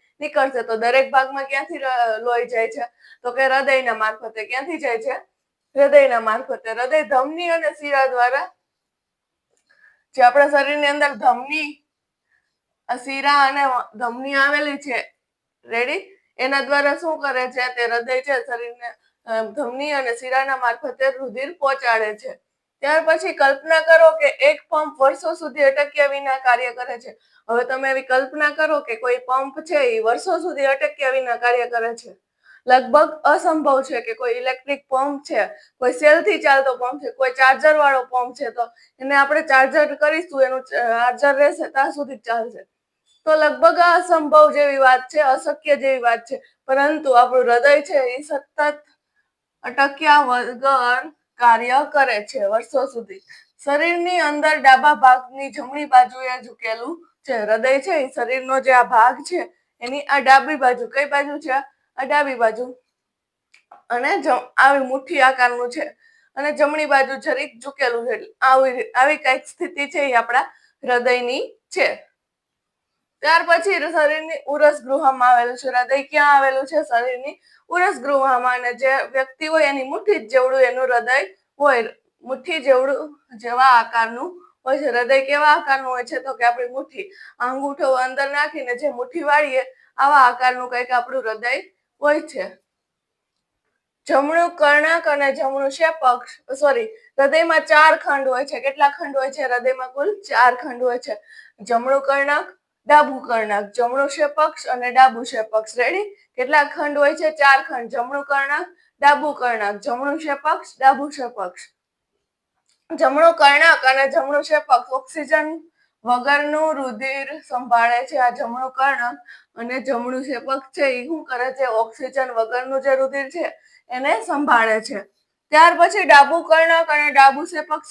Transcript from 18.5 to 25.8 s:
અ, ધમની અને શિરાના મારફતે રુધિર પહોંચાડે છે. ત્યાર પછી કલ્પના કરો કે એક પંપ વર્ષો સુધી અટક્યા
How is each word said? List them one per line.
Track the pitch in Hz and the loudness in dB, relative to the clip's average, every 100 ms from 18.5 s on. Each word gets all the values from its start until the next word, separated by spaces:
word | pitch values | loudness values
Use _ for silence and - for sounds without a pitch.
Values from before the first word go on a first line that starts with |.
| 240 240 240 240 - _ _ - | -10 -10 -14 -18 -18 _ _ -8
અ, | 220 | -6
ધમની | 220 220 247 254 294 | -6 -8 -8 -6 -6
અને | 285 262 240 | -4 -4 -6
શિરાના | 254 262 269 262 | -4 -2 -2 -2
મારફતે | 247 330 285 - 269 | -2 -4 -8 -4 -4
રુધિર | 262 262 214 277 | -4 -8 -10 -10
પહોંચાડે | 349 269 269 254 226 214 | -4 -4 -2 0 0 -2
છે. | 208 - - _ _ _ _ | -8 -14 -18 _ _ _ _
ત્યાર | 277 311 320 | -2 0 2
પછી | 330 359 | 0 -2
કલ્પના | 311 277 277 311 320 | 0 2 2 0 2
કરો | 320 320 320 320 | 6 8 8 6
કે | 294 | 0
એક | - 277 302 - | 2 2 2 -2
પંપ | 311 302 294 | -4 -4 0
વર્ષો | 269 330 320 | 0 2 -6
સુધી | 339 311 269 | -8 -8 0
અટક્યા | 277 269 | 2 2